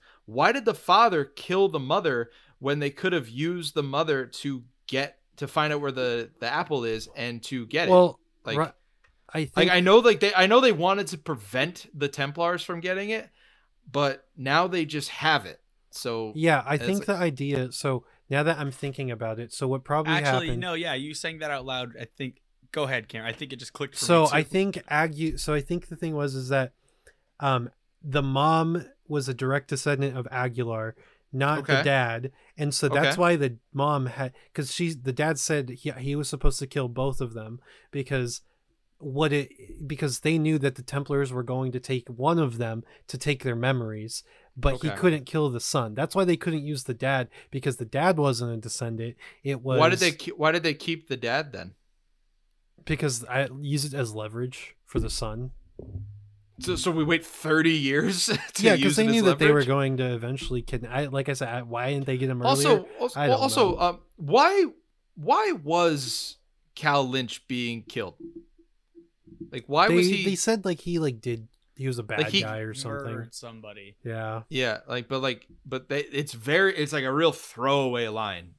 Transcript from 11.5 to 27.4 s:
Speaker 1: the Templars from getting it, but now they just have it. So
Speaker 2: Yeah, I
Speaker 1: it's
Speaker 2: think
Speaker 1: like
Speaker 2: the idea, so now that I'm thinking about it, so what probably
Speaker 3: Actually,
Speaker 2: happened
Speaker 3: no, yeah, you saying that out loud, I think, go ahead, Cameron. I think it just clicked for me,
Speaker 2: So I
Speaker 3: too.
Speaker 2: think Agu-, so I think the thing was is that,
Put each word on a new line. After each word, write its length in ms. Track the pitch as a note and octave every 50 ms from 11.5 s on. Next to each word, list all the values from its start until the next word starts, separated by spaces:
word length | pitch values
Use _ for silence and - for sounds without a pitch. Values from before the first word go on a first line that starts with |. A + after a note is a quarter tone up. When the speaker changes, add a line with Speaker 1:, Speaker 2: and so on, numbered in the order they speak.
| - B2+ C3+ E3+ F3+ - - - -
Speaker 1:
the 140 | D3+ C#3+ C#3
Templars 560 | C#3 - C#3 C#3 C#3+ E3+ E3+ E3+ F3+ E3+ -
from 160 | - F3+ E3+
getting 300 | E3 F3+ F#3 F#3+ G3+ G#3
it, 200 | A3 A3 A3 - _ _ _ _ _ _ _ _ _ _ _ -
but 360 | A#2+ C#3 C#3+ C#3 C3+ - _ _ _ C3
now 300 | B2+ C3+ C#3 D#3+ F3 F#3
they 180 | F3+ F3+ D#3+
just 240 | D3 D3+ D3+ C3+ -
have 360 | - - - D#3+ D#3 C#3+ G2+
it. 140 | F2 D2+ - _ _ _ _ _ _
So 400 | - - - B2+ A#2 A2+ A2+ A2 G#2+
Speaker 2:
Yeah, 280 | D#3 D#3+ E3 D#3 C#3 B2
I 100 | C3 C#3+
Speaker 1:
it's 100 | D3 A#2+
Speaker 2:
think 140 | C#3+ F#3+ G3+
Speaker 1:
like 80 | G3 -
Speaker 2:
the 80 | G3+
idea, 560 | F3 F3+ E3+ C#3+ B2 C#3 C#3 C#3+ C3 B2+ B2+ A#2+
so 320 | - - C#3+ C3 B2 - _ _ _ _ -
now 120 | C#3 C#3 D3
that 140 | D#3 E3 D3
I'm 140 | D3 C#3
thinking 400 | B2+ - - C#3+ C3+ - C#3 B2
about 260 | A#2+ G#2+ A#2 A2 A2 A2
it, 140 | A#2 A#2 -
so 140 | - C#3 C3
what 160 | C3 C3+ C3
probably 300 | - C#3+ D3+ D#3 D#3 E3
Speaker 3:
Actually, 340 | F3 D3+ C#3+ C3 B2+ E3+ D#3+
Speaker 2:
happened 140 | E3 E3+
Speaker 3:
no, 120 | F3+ F3+ E3+
yeah, 180 | E3 E3+ E3 C#3+
you 200 | C3 C3+ D3+ D3+
saying 260 | - - E3 E3 D#3
that 120 | D#3 D3+
out 140 | D3 C3+ B2+
loud, 280 | C3+ C3 B2+ B2+ A#2+ A2+ -
I 60 | A#2+
think, 360 | - _ - C#3 B2+ A#2+ _ _ _ _ _ _ _
go 120 | - D#3 D3
ahead, 240 | C3 C3+ A#2+ A2+ -
Cameron. 220 | - A2+ A2 A#2 A2+
I 40 | -
think 140 | D3+ C3+ C3+
it 40 | A#2+
just 160 | A#2+ - -
clicked 220 | - D3 C3+ -
for 80 | - -
me, 20 | A#2
Speaker 2:
So 200 | F3 E3 D#3+ D3
I 100 | - D3+ D#3
Speaker 3:
too. 60 | -
Speaker 2:
think 260 | - F#3+ G3 G3 F#3 - - -
Agu-, 500 | D3 D3+ D#3 E3 D#3 D3 D#3+ D#3 D#3 -
so 140 | - - D3+
I 80 | D3+
think 260 | C#3 - F3 F3 F3 -
the 60 | E3+ D3+
thing 180 | - E3 D#3
was 200 | D3 C#3+ C#3+ C3+
is 140 | C3+ C3 B2+
that, 220 | C#3 C3+ C3 B2+ - _ _ _ _ _ _ _ _ _ _ _ _ -